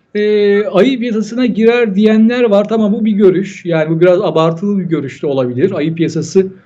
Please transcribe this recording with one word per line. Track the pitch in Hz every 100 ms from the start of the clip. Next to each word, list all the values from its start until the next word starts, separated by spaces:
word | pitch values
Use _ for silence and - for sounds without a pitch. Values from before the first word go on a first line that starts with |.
| _ 208
e, | 208 208 202 202 208
ayı | 180 247 254
piyasasına | 240 220 208 233 247
girer | 190 226 240 226 190
diyenler | 214 220 220 240 240
var. | 202 208
Tamam, | 220 208
bu | 233 220
bir |
görüş. | 202 196 165 196 - 175
Yani | 160 156
bu | 165
biraz | 180 180
abartılı | 196 156 165 165 202 202
bir |
görüş | 165 156 131 -
de | 156
olabilir. | 135 123 123 190
Ayı | 175 156 160
piyasası | 156 165 - 190 190 -